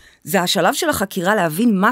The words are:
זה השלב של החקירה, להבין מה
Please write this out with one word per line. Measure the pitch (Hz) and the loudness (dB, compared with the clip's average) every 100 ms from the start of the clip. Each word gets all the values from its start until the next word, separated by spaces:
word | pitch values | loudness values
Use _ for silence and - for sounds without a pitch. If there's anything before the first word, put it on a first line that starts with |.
| - _ | -20 _
זה | - 185 | -4 -2
השלב | 175 180 180 | 0 0 0
של | 277 330 | 0 -2
החקירה, | - 196 190 175 214 | -2 -4 -2 0 0
להבין | 170 156 240 190 | 0 0 0 2
מה | 208 | 2